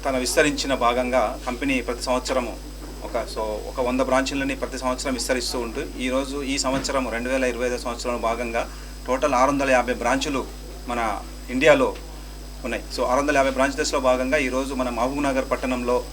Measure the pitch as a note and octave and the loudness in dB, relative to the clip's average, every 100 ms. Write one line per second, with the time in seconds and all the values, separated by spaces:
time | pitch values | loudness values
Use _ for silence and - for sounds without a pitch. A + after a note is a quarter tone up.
0 | C#3+ C3 B2 E3 D3 C#3 C#3 B2+ A#2+ B2 | 0 0 2 4 4 2 0 4 4 4
1 | B2 B2+ A2 B2+ - A#2+ C#3 B2+ A#2 A#2 | 2 2 2 -2 -6 -2 0 0 -2 -4
2 | - B2+ - C3 A#2 F#2 - - - - | 0 -2 0 -2 -2 -8 -12 -14 -12 -12
3 | - A#2+ A2 A#2+ A2 G#2+ - - B2 B2+ | -6 -4 -4 -6 -4 -4 -6 -2 0 2
4 | C3 B2+ C3 C#3 C#3 C3 B2 B2+ B2+ B2+ | 2 2 2 -2 -2 -2 -4 -4 -4 -2
5 | C#3+ B2 - B2+ A#2+ C3 A#2 A2 - - | -2 -2 0 0 0 -4 -4 -6 -8 -4
6 | B2+ C3 C3+ C#3+ C3+ C#3 C3+ C3+ C3 C3+ | -2 0 -2 -4 -2 -2 0 -2 0 -2
7 | B2 A2+ B2 C3 B2+ A#2 B2 A#2+ B2 A#2 | -2 -2 0 0 0 0 -2 -2 -4 -4
8 | B2+ A#2+ A2+ A#2 A#2+ A#2 - - - - | -4 0 0 -2 -2 -4 -4 -10 -14 -12
9 | - C3 D3 B2 C3+ C#3 C3+ B2+ A#2+ A#2 | -4 0 2 4 4 4 4 4 4 0
10 | A#2 C3+ D3+ C3+ - - - - - A#2+ | 2 2 0 -2 -4 -10 -14 -12 -6 -2
11 | A2+ G2 - - - B2 D3+ C#3 A#2 - | -2 -4 -8 -12 -6 4 8 8 6 0
12 | - - - - - - - A2+ - - | -12 -14 -14 -14 -14 -10 -6 -6 -6 -2
13 | A#2+ B2+ C#3+ C#3 C3+ C3 C#3 C#3 D3 D3 | 2 2 4 4 4 4 2 2 0 2
14 | B2+ B2+ C3 D3+ C3 C3 C3+ C3 B2+ A#2 | 4 2 2 2 2 0 -2 -2 -2 0
15 | B2+ C#3+ C#3+ C3 B2+ B2 C3 B2+ A#2+ B2 | 0 0 0 0 0 -2 0 -2 0 0
16 | - | 0